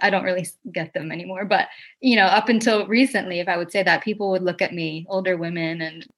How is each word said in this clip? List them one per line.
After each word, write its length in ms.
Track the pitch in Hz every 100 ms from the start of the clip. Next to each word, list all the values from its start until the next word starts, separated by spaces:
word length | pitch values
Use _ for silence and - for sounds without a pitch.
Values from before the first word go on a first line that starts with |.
I 80 | 202
don't 140 | 196
really 160 | 185 185
s-, 180 | 175 - 226
get 220 | 175 160
them 180 | 175 156
anymore. 320 | 160 180 185
But, 240 | 202 196 - - - _
you 160 | 262 226
know, 80 |
up 240 | 190 202 -
until 400 | 226 226 214 196
recently, 500 | 226 262 208 185 175
if 80 | 175
I 100 | 175
would 140 | 170
say 140 | 202
that, 180 | 185 165
people 300 | - 208 202
would 100 | 185
look 180 | 180 175
at 140 | 190
me, 320 | 175 160 156 170
older 280 | 190 185 175
women, 440 | 165 170 165 165
and 240 | 160 165 -